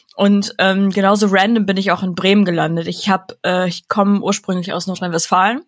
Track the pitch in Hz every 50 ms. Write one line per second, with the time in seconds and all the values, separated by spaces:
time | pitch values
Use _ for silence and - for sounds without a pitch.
0 | _ _ - - 202 202 202 202 196 - - - 185 190 190 196 196 196 180 202
1 | 196 190 208 202 214 196 196 185 196 220 233 220 196 196 185 196 190 196 175 -
2 | 190 185 170 - 185 190 202 208 202 180 170 160 156 160 165 165 165 175 175 -
3 | - 202 190 180 - - - - - 180 180 185 185 175 170 - _ - - 214
4 | 196 202 202 196 - 190 202 - - 196 185 180 170 202 - 359 175 190 180 -
5 | 190 175 165 165 - - 190 185 190 214 240 302 -